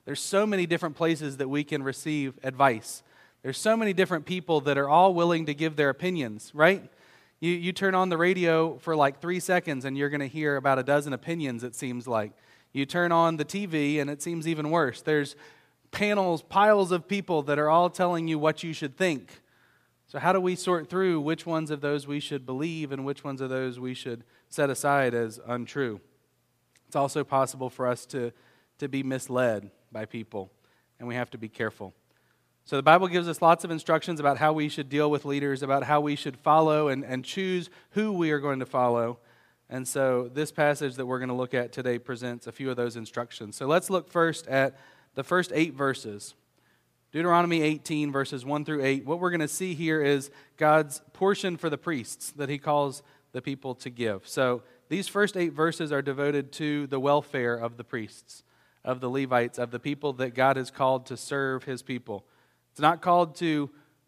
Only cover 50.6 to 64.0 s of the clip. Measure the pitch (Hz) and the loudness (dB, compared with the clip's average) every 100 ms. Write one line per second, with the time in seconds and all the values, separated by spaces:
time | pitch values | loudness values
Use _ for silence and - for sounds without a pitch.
50.6 | 151 156 147 - - - 190 196 196 170 | 4 6 4 -6 -16 0 0 2 -2 -4
51.6 | 165 147 - 147 107 - - 143 139 143 | -4 -4 -4 -6 -6 -12 -12 -8 -6 -4
52.6 | 156 147 143 131 - _ _ 127 143 135 | 0 2 0 -4 -16 _ _ -10 -8 -8
53.6 | 135 123 135 120 113 98 - 147 127 123 | -8 -10 -12 -4 -4 -4 -6 0 2 0
54.6 | - _ _ 180 - 202 202 190 170 143 | -6 _ _ -6 -2 0 0 0 -2 0
55.6 | 165 160 156 143 139 135 143 147 135 - | 0 0 -2 -2 -2 -2 0 0 -4 -6
56.6 | 151 147 143 135 139 147 143 139 120 117 | -4 -2 -4 -2 2 2 0 -2 -2 -2
57.6 | 117 117 - 123 107 - - - _ _ | -4 -8 -10 -10 -10 -14 -20 -20 _ _
58.6 | _ _ - 127 127 135 135 123 120 - | _ _ -6 -4 -4 -4 0 2 2 -2
59.6 | 120 120 147 143 147 127 127 120 131 131 | -6 -6 -6 -4 -4 -4 -4 2 2 2
60.6 | 123 - 131 131 120 120 - 139 135 131 | -2 0 2 2 -2 -12 -6 -4 -2 -4
61.6 | 139 123 - 123 117 101 - _ _ _ | -6 -10 -8 -10 -8 -12 -14 _ _ _
62.6 | _ - 151 170 185 175 170 - 170 151 | _ 0 2 2 4 4 2 0 -2 0
63.6 | 143 - _ _ | -2 -8 _ _